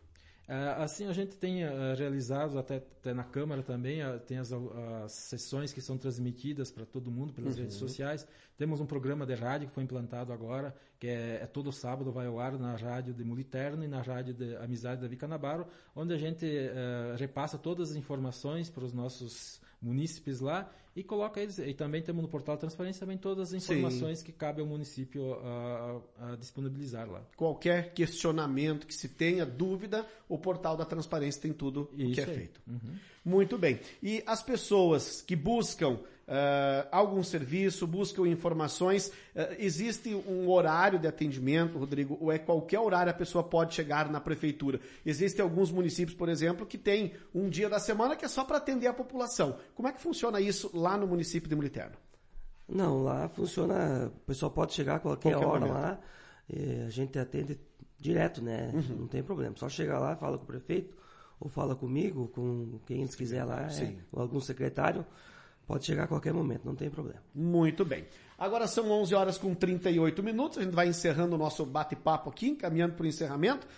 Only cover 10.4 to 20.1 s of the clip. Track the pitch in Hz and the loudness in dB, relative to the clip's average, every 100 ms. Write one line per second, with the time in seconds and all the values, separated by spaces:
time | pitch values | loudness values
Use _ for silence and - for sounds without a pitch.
10.4 | 113 131 139 139 _ _ 120 120 117 113 | -6 -6 -6 -10 _ _ -6 -4 -4 -6
11.4 | - 143 139 135 123 135 131 123 123 117 | -6 -6 -6 -6 -6 -4 -4 -4 -4 -4
12.4 | 127 135 123 113 120 123 127 120 117 120 | -4 -4 -4 -4 -4 -4 -6 -6 -4 -4
13.4 | 135 131 139 156 151 135 120 127 127 120 | -6 -4 -4 -4 -4 -4 -4 -6 -6 -6
14.4 | 120 117 120 120 123 127 123 123 147 160 | -6 -6 -6 -4 -4 -4 -6 -6 -6 -4
15.4 | 139 160 170 - - - 165 165 156 165 | -4 -4 -6 -14 -16 -6 -2 -2 -2 -2
16.4 | 165 147 131 127 123 120 120 123 135 - | -2 0 -2 -2 -4 -2 -4 -4 -4 -4
17.4 | 151 143 160 175 165 151 135 139 131 123 | -4 -4 -4 -2 -4 -4 -6 -4 -4 -4
18.4 | 143 165 170 135 123 123 123 - 117 - | -4 -4 -6 -6 -6 -4 -4 -6 -12 -10
19.4 | - - - _ 117 131 160 | -14 -16 -20 _ -2 0 -2